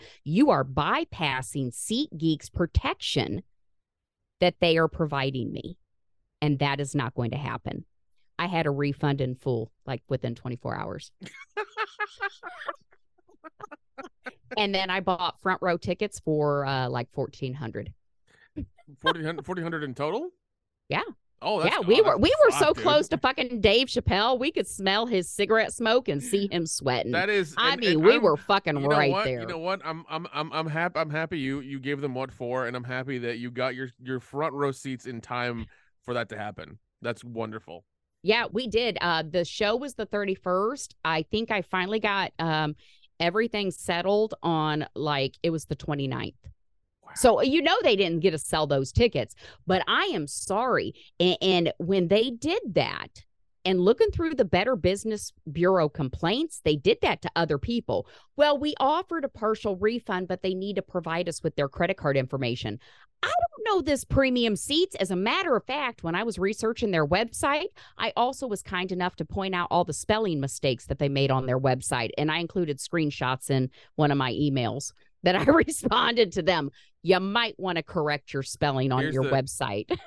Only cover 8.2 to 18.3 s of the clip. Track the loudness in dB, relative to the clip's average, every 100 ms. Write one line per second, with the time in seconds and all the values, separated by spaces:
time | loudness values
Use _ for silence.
8.2 | _ -6 -4 0 0 0 -2 0 0 0
9.2 | -2 -4 -2 -2 -4 _ -10 -10 -6 -4
10.2 | -4 -6 -8 -8 -6 -6 -8 -10 -14 _
11.2 | -20 -18 -12 -10 -10 -8 -10 -6 -10 -6
12.2 | -10 -8 -16 -12 -12 -12 _ _ _ _
13.2 | _ _ -20 -18 -16 -18 _ -18 -18 -16
14.2 | -16 -16 -6 -2 0 0 0 0 0 -2
15.2 | -4 -4 -2 0 0 0 -2 -4 -4 -4
16.2 | -2 2 2 2 0 0 0 -2 -4 -4
17.2 | -6 -6 -8 -6 -8 -8 -10 -14 _ _
18.2 | _